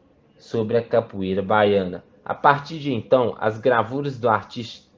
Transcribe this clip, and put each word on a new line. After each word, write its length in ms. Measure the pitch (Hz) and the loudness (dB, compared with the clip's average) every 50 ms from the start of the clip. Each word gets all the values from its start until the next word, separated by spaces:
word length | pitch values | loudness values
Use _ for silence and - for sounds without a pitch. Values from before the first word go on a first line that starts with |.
| _ _ _ _ _ _ _ | _ _ _ _ _ _ _
sobre 400 | _ - - - 117 110 107 117 | _ -12 -6 -4 -4 -2 0 0
a 60 | 117 117 | -2 0
capoeira 580 | - 120 117 113 - - 98 95 95 95 101 | 0 0 0 0 -2 -4 -6 -4 -2 -2 -2
baiana. 640 | 95 95 107 107 107 101 101 98 92 90 87 87 - _ _ _ _ | 0 2 2 4 4 4 4 2 0 -2 -6 -10 -14 _ _ _ _
A 80 | - - | -10 -4
partir 440 | - - 147 143 143 143 - 165 | 2 2 2 2 2 -2 -10 -12
de 160 | 156 143 143 123 | -8 -6 -4 -4
então, 440 | 107 95 - 131 131 120 104 - - | -4 2 4 4 4 4 2 -2 -2
as 180 | - 110 110 | -2 -2 -2
gravuras 600 | 110 117 131 123 113 107 107 131 143 143 143 127 113 | 0 0 2 2 2 0 -2 -4 -6 -6 -6 -6 -2
do 80 | 117 | 0
artístico 640 | 117 107 101 98 - - 120 110 - - - _ _ _ | 2 2 0 0 -6 -12 -12 -12 -12 -14 -20 _ _ _